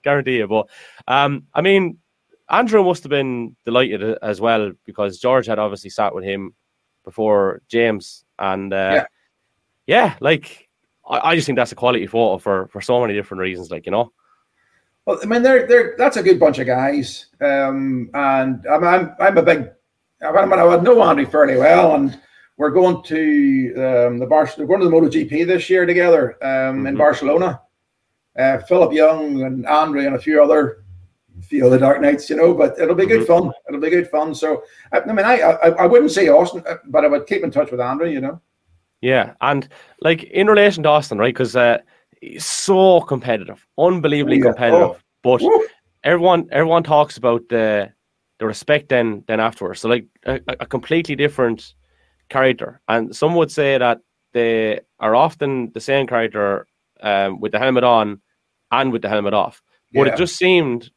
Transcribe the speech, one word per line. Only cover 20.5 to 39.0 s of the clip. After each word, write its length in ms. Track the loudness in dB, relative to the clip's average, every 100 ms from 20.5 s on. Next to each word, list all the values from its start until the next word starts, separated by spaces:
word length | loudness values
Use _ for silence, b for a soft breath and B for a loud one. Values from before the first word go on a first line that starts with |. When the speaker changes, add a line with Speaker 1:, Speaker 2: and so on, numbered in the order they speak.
| 4
Speaker 2:
I 40 | 4
would 180 | 4
know 180 | 4 4
Andy 240 | 4 2 0
fairly 320 | 2 2 4
well, 380 | 4 6 4 2
and 240 | -2 -6 b b b -4
we're 120 | 0
going 320 | 2 2 0
to, 720 | -4 -2 2 2 2 2 -2 -4
um, 420 | 0 2 0 -2
the 80 | 0
Bar-, 220 | 2 0 -4
we're 100 | -2
going 140 | 2
to 40 | 4
the 60 |
Moto 180 | 4 2
G 160 | 0 -2
P 180 | -4
this 260 | 0 -2 0
year 160 | 0 2
together, 520 | 2 4 4 2 -4
um, 420 | -4 -2 -2 -4 -6
in 80 |
Speaker 1:
Mm-hmm. 40 | 2
Speaker 2:
Barcelona. 640 | 2 2 0 0 0 -6 _ _ _ _ _ _ _ -2
Uh, 220 | -2 -2
Philip 340 | 0 2 2
Young 480 | 4 2 2 -4 -4
and 240 | -6 -6 -2
Andrew 400 | 0 0 -2 -2
and 100 | -4
a 40 |
few 220 | 0 4
other, 400 | 4 4 0 -6 -20 -20 _ _ _ -20
few 240 | -6 0 2
other 140 | 4
Dark 220 | 2 2
Knights, 280 | 0 -2 -4
you 60 | 2
know, 180 | 2
but 240 | 4 0 0
it'll 140 | -2
be 140 | 0 2
good 200 | 0 2
Speaker 1:
Mm-hmm. 180 | 2 0
Speaker 2:
fun. 40 | -8 -12
It'll 140 | -6
be 80 | -2
good 180 | -2 -2
fun. 260 | -4 -4 -4
So, 260 | -4 -4 B B B
I, 80 | -6
I 100 | -2
mean, 140 | -2 0
I, 140 | 2
I, 300 | 2 4 2
I 140 | 2 4
wouldn't 240 | 4 4
say 160 | 2 4
Austin, 320 | 4 4 -4 -12
uh, 60 | -12 -4
but 180 | 0
I 40 | 2
would 180 | 0 -2
keep 180 | -6
in 60 | -2
touch 220 | -4 -4
with 100 | -4
Andrew, 260 | -6 -4 -4
you 140 | -4
know? 180 | -8 -12 _ _ _ _ _ _